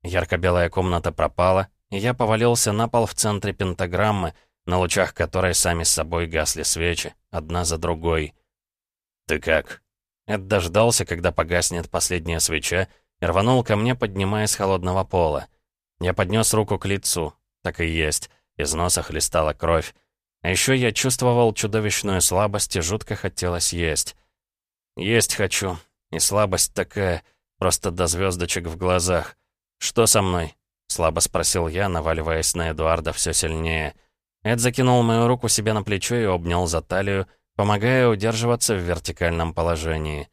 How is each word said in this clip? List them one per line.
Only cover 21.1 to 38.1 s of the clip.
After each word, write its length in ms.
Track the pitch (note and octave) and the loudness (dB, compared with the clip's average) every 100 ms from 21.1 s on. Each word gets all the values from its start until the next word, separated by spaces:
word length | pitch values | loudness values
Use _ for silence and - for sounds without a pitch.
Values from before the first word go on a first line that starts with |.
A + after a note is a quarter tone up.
| - B2 A#2+ A#2 | 2 2 4 4
чудовищную 680 | G#2 G#2+ G#2+ G#2 - G#2 F#2+ | 2 -2 0 0 -2 0 2
слабость 540 | - F2+ G#2 G2+ - F#2+ | 2 2 2 0 -2 -2
и 40 | |
жутко 360 | D#2+ G#2+ - G#2 | -2 -4 -4 -6
хотелось 560 | G2 - F2+ F2 - | -6 -4 -4 -2 -2
есть. 440 | F2 E2 D2 - - _ _ _ _ _ _ _ - | 0 0 0 -4 -10 _ _ _ _ _ _ _ -6
"Есть 380 | F#2 A#2 - | 2 2 2
хочу. 420 | - G2 - G2 E2 _ _ _ | 0 -2 0 -4 -6 _ _ _
И 80 | D#2+ | -2
слабость 540 | - G2+ G#2 F2+ - | 0 2 2 0 -2
такая, 500 | - F2+ G#2 F#2+ E2 _ _ _ _ | -2 -4 -2 -2 -2 _ _ _ _
просто 320 | F#2 - G2 | 0 0 -4
до 160 | E2+ F2+ | 0 0
звёздочек 600 | F2 F#2+ F2 E2+ F#2 E2+ | 0 -2 -2 -4 -4 -6
в 100 | E2 | -4
глазах. 600 | F#2 F2+ F2 E2+ - - _ _ _ _ | 0 2 2 0 -2 -14 _ _ _ _
Что 280 | - - A2+ | -4 2 4
со 160 | A2 | 4
мной?" 340 | F#2+ F2+ D#2+ _ _ _ _ | 2 0 -2 _ _ _ _
слабо 300 | - E2 D#2+ | 0 2 2
спросил 480 | - F2+ E2 F#2 E2 | -2 0 0 0 -2
я, 200 | E2+ G2+ | -2 -2
наваливаясь 640 | E2+ D#2+ D#2+ D#2+ D#2+ D#2 | 0 0 -2 0 -2 -2
на 160 | E2+ E2 | -2 -4
Эдуарда 420 | D#2 D#2+ E2 D#2+ | 0 0 0 -2
всё 200 | - E2 | -4 -2
сильнее. 640 | D#2+ D#2+ D#2+ E2 D#2+ D2+ - _ _ _ _ | -2 -2 -2 -2 -2 -4 -8 _ _ _ _
Эд 180 | G#2+ A#2 | -2 0
закинул 420 | B2 B2 B2+ B2 | 0 2 4 4
мою 260 | A#2 A2+ A#2+ | 4 4 2
руку 200 | B2 A2 | 2 0
себе 240 | - G#2+ | 0 0
на 100 | G#2+ | -2
плечо 340 | G2+ G2+ - A#2+ | -2 -4 -2 0
и 80 | |
обнял 420 | G#2+ F2+ E2+ F2 F2 | 0 0 0 0 0
за 160 | E2 | -2
талию, 440 | - F#2 G2 G2 F#2+ _ _ - | -2 -2 0 -2 -4 _ _ -2
помогая 520 | G2+ G#2 A#2 C3 | 0 2 2 4
удерживаться 640 | B2 | 4